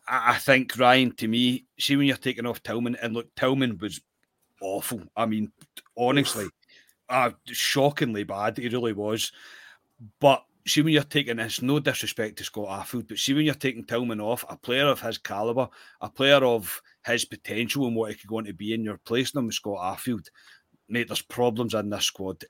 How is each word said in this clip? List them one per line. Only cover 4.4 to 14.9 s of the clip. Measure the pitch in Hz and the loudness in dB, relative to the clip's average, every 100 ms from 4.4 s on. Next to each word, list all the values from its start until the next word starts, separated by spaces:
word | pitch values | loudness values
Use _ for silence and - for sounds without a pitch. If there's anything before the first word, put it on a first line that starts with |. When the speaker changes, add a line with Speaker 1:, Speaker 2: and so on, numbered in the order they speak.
| _ _ | _ _
Speaker 1:
awful. | 98 98 - 113 85 - | -6 -6 -6 -8 -8 -4
I | 113 | -2
mean, | 107 104 - - - - - | 0 -4 -8 -20 -20 -16 -2
honestly, | 120 139 - 113 | 2 2 2 -2
Speaker 2:
Oof. | 95 - _ - _ _ - | -8 -12 _ -20 _ _ -2
Speaker 1:
uh, | 127 120 110 - | 0 2 -2 -8
shockingly | 120 - 139 139 143 135 104 | -4 0 4 2 2 -2 -2
bad. | 101 98 107 113 | -4 -4 -4 -2
He | 120 | -4
really | 123 117 | -2 -2
was. | 104 104 113 - - - - - - _ _ 110 _ | -2 -2 -2 -4 -8 -20 -20 -20 -20 _ _ -20 _
But | 143 135 - _ - | 6 6 0 _ 0
see | 151 | 2
when | 156 | 6
you're | 151 | 4
taking | 139 147 127 117 | 4 0 0 -2
this, | 113 - | -4 -2
no | 127 151 | 0 2
disrespect | 147 123 110 - 107 101 | 2 -2 -4 -4 -6 -6
to | |
Scott | - 110 101 | -10 -8 -6
Arfield, | 98 - 123 110 | -8 -6 -8 -6
but | 107 | -4
see | - | 0
when | 139 | 2
you're | 151 | 2
taking | 135 139 113 | 0 -4 -4
Tillman | 139 120 123 107 | -4 -4 -2 -4
off, | 107 120 - | -2 -4 -6
a | - | -12
player | - 127 | -4 2
of | 143 | 2